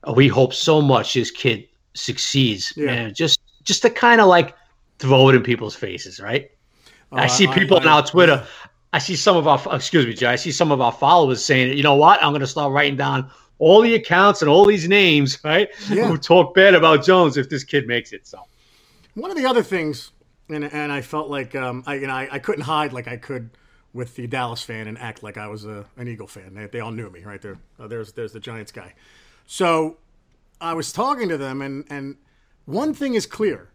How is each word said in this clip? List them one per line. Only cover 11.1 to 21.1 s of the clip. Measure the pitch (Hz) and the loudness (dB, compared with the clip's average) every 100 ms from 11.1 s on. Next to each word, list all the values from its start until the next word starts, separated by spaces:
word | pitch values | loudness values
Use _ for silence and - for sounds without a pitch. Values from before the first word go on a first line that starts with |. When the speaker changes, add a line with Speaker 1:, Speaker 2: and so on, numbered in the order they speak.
| 175 143 120 - | 4 4 0 0
Speaker 1:
saying, | 131 127 143 | 0 0 0
"You | |
know | 147 139 | 2 6
what? | 151 196 | 6 4
I'm | 151 | 2
gonna | 143 135 | -2 -6
start | - 143 | -6 -4
writing | 139 147 135 | 0 -2 -2
down | 139 135 131 _ _ _ | -4 -4 -8 _ _ _
all | 156 202 | 6 6
the | 233 | 6
accounts | 226 220 175 202 196 | 0 0 2 4 2
and | 151 | 2
all | 160 202 | 6 6
these | 208 165 | 4 2
names, | 202 190 151 135 - | 2 4 2 0 -4
right? | 151 160 165 - - | -2 0 -2 -6 -6
Speaker 2:
Yeah. | 190 233 | -2 -2
Speaker 1:
Who | 160 | -2
talk | - 175 170 - | 4 4 4 4
bad | 190 | 6
about | 180 160 151 143 | 6 6 4 4
Jones | 185 165 139 | 4 4 0
if | 135 | -6
this | 143 | -8
kid | - 143 120 | -4 -4 -2
makes | 120 - | -6 -8
it." | 101 _ | -20 _
So | - - _ _ _ _ _ _ | -20 -20 _ _ _ _ _ _
Speaker 2:
one | - 349 | -16 -10
of | 349 | -4
the | 262 | 0
other | 240 | 0
things, | - 185 156 131 - _ _ _ _ | -2 -4 -6 -8 -14 _ _ _ _
and, | 151 147 | -12 -10
and | 151 147 | -8 -8
I | 143 | -8
felt | - | -8